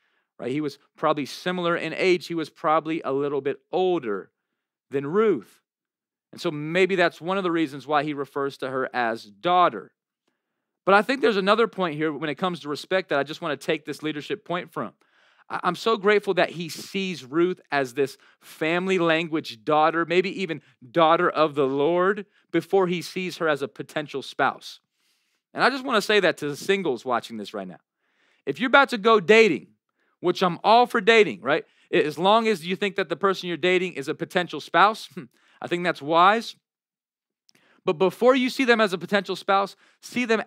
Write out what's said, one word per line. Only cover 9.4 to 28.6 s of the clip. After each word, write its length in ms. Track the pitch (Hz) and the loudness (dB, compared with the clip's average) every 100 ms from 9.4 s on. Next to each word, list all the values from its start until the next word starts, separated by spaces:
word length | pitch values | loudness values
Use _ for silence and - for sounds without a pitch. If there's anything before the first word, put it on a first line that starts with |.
| 175 180 170 107 - _ _ _ _ _ _ _ _ _ | 0 4 4 0 -10 _ _ _ _ _ _ _ _ _
But 100 | - | 4
I 80 | 202 | 4
think 180 | 214 269 | 4 0
there's 160 | 269 202 | 0 2
another 320 | 190 220 226 | 2 2 0
point 280 | - 180 147 | -2 -4 -2
here 160 | 156 | -4
when 180 | 143 151 | -4 -6
it 60 | 135 | -4
comes 240 | 185 170 | -4 -6
to 80 | 147 | -8
respect 420 | 143 - 190 180 | -10 -4 -4 0
that 80 | 147 | -2
I 60 | |
just 180 | 139 156 | -2 -6
want 180 | 170 139 | -6 -4
to 60 | - | -4
take 180 | 160 | -4
this 180 | 151 135 | -6 -8
leadership 420 | 151 147 139 143 | -8 -8 -8 -8
point 280 | - 175 165 | -6 -8 -8
from. 220 | 156 104 - _ _ _ _ - | -10 -10 -12 _ _ _ _ -14
I, 120 | - | -6
I'm 120 | 175 165 | -4 -2
so 200 | 233 226 | -2 0
grateful 380 | 190 208 196 | 2 2 2
that 160 | 180 160 | 0 0
he 180 | 151 160 | -2 -10
sees 560 | - - 196 190 156 | -12 -10 -6 -6 -8
Ruth 360 | 127 151 180 180 _ | -6 -2 -2 -2 _
as 240 | 143 127 | -4 -2
this 220 | 123 135 - _ _ | -2 -4 -4 _ _
family 580 | - - 156 175 185 190 | -20 -6 -2 0 0 0
language 680 | 170 160 170 156 143 117 | 2 0 0 -6 -6 -8
daughter, 400 | 107 151 156 160 | 0 2 2 2
maybe 380 | 160 180 190 180 | 0 0 0 -4
even 200 | 180 156 - _ 127 | -6 -8 -12 _ -6
daughter 380 | 170 160 165 170 | 2 4 4 2
of 260 | 143 156 | 2 0
the 120 | 143 135 | 2 0
Lord, 600 | 139 147 175 185 208 190 _ _ | 2 2 2 0 -2 -8 _ _
before 360 | 165 165 196 180 | -4 0 2 2
he 160 | 180 | -2
sees 360 | 151 185 180 - | -6 -8 -6 -2
her 100 | 165 | -2
as 140 | 139 | -2
a 60 | 135 | -4
potential 540 | - 147 156 151 135 | -10 -10 -10 -8 -8
spouse. 580 | - - 131 - - - _ _ _ _ _ _ _ | -8 -2 -2 -2 -12 -20 _ _ _ _ _ _ _
And 80 | - | 0
I 80 | 208 | 0
just 140 | 269 | 0
wanna 180 | 262 220 | 0 0
say 180 | - 208 | 2 2
that 160 | 175 143 | 2 0
to 100 | 147 | -6
the 80 | 139 | -6
singles 480 | - 196 165 120 | -2 0 0 -4
watching 320 | 127 117 - 113 | -2 -4 -4 -10
this 180 | 101 | -10
right 140 | 104 92 | -10 -10
now. 120 | 76 _ _ _ _ _ _ | -14 _ _ _ _ _ _
If 160 | - 147 | -8 -4